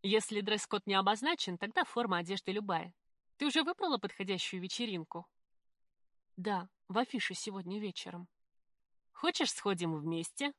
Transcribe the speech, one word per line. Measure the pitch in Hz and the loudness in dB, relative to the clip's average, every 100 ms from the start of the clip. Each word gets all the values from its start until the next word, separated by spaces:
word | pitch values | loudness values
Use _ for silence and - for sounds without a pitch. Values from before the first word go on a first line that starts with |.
«Если | 196 220 - 208 | 4 4 4 -2
дресс-код | 202 214 - 208 - | 0 0 0 -2 2
не | |
обозначен, | 196 196 208 285 339 - 180 | 4 4 2 2 0 -2 -2
тогда | 202 370 | -2 0
форма | - - 233 180 | 2 2 2 2
одежды | 170 190 - | 0 -4 -2
любая. | 196 208 165 170 _ _ _ _ _ | -4 0 -2 -2 _ _ _ _ _
Ты | 294 | 2
уже | 311 | 2
выбрала | 302 359 370 254 | 2 0 2 2
подходящую | 196 - 196 185 - 185 | 0 -4 -2 -2 -2 -4
вечеринку?» | 185 - 240 185 156 170 175 _ _ _ _ _ _ _ _ _ _ - | -4 -4 -2 -4 -4 -10 -12 _ _ _ _ _ _ _ _ _ _ -6
«Да, | 185 196 180 _ _ | 0 0 -2 _ _
в | 190 | 0
афише | 254 247 - | 2 0 -2
сегодня | 180 - 196 180 202 | -4 -6 -6 -6 -4
вечером». | 208 - 180 180 180 _ _ _ _ _ _ _ _ | -4 -6 -10 -10 -12 _ _ _ _ _ _ _ _
«Хочешь, | - 330 349 285 | 0 0 2 0
сходим | - 202 185 170 | 0 0 2 0
вместе?» | 160 156 165 170 - 285 | 0 0 -2 -2 -2 -4